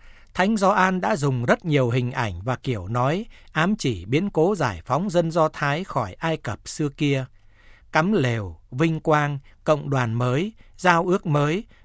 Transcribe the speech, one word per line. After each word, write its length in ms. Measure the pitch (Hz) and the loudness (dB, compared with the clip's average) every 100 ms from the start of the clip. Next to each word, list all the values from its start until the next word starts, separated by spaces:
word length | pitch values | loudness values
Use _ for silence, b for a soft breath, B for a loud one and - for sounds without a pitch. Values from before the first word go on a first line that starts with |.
| b b b | b b b
Thánh 220 | - 190 220 | 0 2 4
Gioan 440 | 190 208 185 185 | 2 4 2 2
đã 160 | 196 196 | 0 0
dùng 280 | 139 127 | 0 0
rất 200 | 123 214 | 0 0
nhiều 260 | 170 147 123 | 2 2 2
hình 220 | 127 123 | 0 -2
ảnh 280 | 135 113 87 | -2 -4 -4
và 140 | 107 123 | -6 -4
kiểu 320 | 135 113 90 | -4 -6 -4
nói 380 | 120 131 175 226 b b | -2 0 -2 -6 b b
ám 240 | 156 175 214 | -2 0 0
chỉ 280 | 143 98 | -2 -4
biến 260 | 92 139 196 | -2 0 0
cố 240 | - 170 | 2 2
giải 280 | 202 131 87 - | 2 -2 -4 -4
phóng 240 | 135 202 | -2 0
dân 200 | 170 165 | 0 2
Do 180 | 165 156 | 2 0
Thái 360 | - 143 147 | 0 -2 -2
khỏi 320 | 196 135 101 - | -4 -4 -6 -4
Ai 180 | 160 160 | -4 -4
Cập 240 | - 101 | -6 -10
xưa 240 | - - 147 | -8 -6 -4
kia. 360 | - 147 139 127 b b b b b b | -2 -2 -2 -4 b b b b b b
Cắm 200 | 156 170 | 2 2
lều, 440 | 214 127 117 95 80 - | 2 0 -2 -4 -12 -10
vinh 300 | 127 165 156 | 0 0 0
quang, 380 | 160 151 147 143 b b | 2 2 2 -4 b b
cộng 260 | - 151 147 | 0 0 0
đoàn 240 | 135 120 | 0 0
mới, 380 | 117 123 131 208 - b b | 0 0 0 -2 -8 b b
giao 280 | 180 170 | 2 2
ước 220 | 175 190 185 | 2 0 2
mới, 380 | 147 147 180 - b | 0 2 -2 -6 b